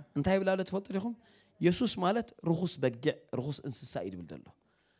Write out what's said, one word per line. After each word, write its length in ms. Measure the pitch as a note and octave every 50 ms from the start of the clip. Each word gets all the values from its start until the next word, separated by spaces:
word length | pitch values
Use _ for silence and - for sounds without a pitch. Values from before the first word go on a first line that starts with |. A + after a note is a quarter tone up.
| C#3+ _
እንታይ 240 | - C#3+ C#3 F#3 F#3+
ብላ 120 | G3 F#3+ F#3+
ኣሎ 100 | F#3+ F#3+
ትፈልጡ 240 | F#3 - F#3+ G3 G3 -
ዲኹም? 240 | F#3 F#3+ G3+ A#3+ A3+ - _ _ - _ _ _ _ -
የሱስ 320 | D#3 F3 F3+ - B3+ G#3 -
ማለት 340 | F#3 F3+ F3 G#3+ A#3 A3+ - - -
ርኹስ 320 | - E3 E3 E3+ F#3 E3+ -
በጊዕ፣ 400 | - C3 B2+ A2+ A#2 C#3 D3+ - - - -
ርኹስ 280 | - A#2+ B2 D3 C#3 -
እንስሳ 340 | - C#3+ B2 - C3+ - - C3
እዩ 120 | F2+ G2
ድብል 160 | F#2 F2+ E2+ D2+
ዘሎ። 160 | C#2+ B1+ - - - _ _ _ _ _ _ _ _